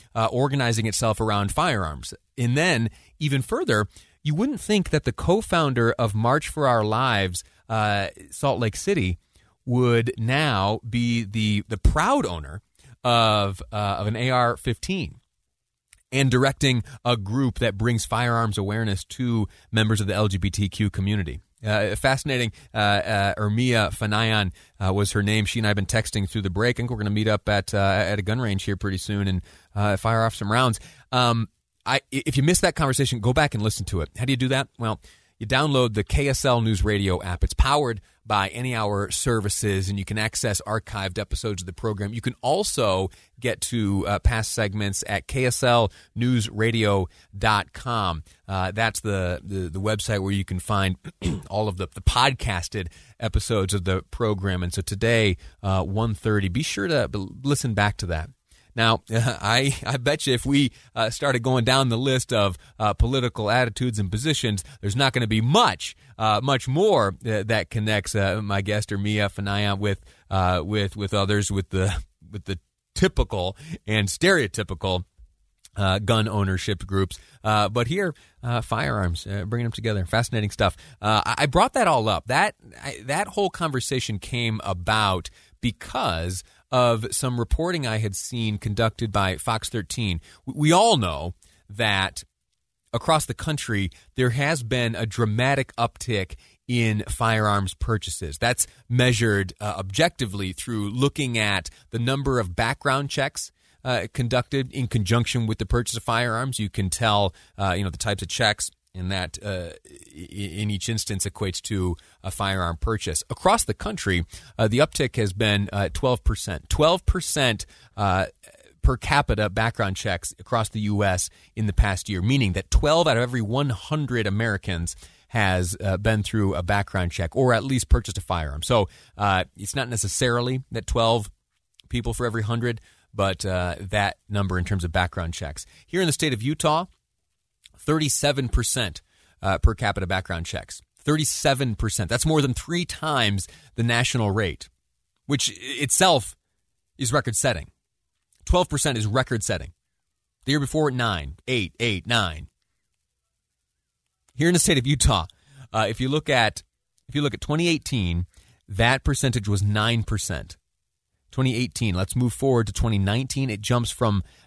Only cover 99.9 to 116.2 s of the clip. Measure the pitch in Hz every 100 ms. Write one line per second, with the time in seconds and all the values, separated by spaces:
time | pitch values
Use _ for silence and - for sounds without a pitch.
99.9 | 98 170 - 117 101 95 90 - 113 101
100.9 | 120 135 - 135 117 107 98 - - _
101.9 | 113 117 139 139 123 95 87 113 139 143
102.9 | 135 139 - 139 - - _ _ _ 127
103.9 | 123 101 - 120 127 - 139 131 - 123
104.9 | 117 95 117 117 123 113 110 104 120 117
105.9 | 113 - 113 120 110 131 120 104 - 95
106.9 | - 110 104 98 - - - 98 90 98
107.9 | 80 110 98 90 - 113 107 - - _
108.9 | 92 92 95 90 - 104 95 85 - -
109.9 | 69 64 71 87 95 101 85 104 101 -
110.9 | 110 - 98 101 - 98 92 - 101 92
111.9 | 85 - _ 95 - 98 95 85 82 -
112.9 | 110 - 78 - 123 180 220 - - 214
113.9 | 208 - 90 85 - - - 110 120 156
114.9 | - 135 - 107 92 107 101 101 101 95
115.9 | - 131 123